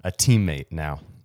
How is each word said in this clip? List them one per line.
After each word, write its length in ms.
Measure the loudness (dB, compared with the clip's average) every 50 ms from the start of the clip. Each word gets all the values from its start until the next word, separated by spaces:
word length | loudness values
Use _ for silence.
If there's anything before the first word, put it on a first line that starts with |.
| -8
a 80 | -8
teammate 540 | -4 0 2 4 4 4 4 0 -2 -4 -8 -10
now, 280 | -8 -8 -6 -6 -8 -8 -12 -18 -20 -18 -12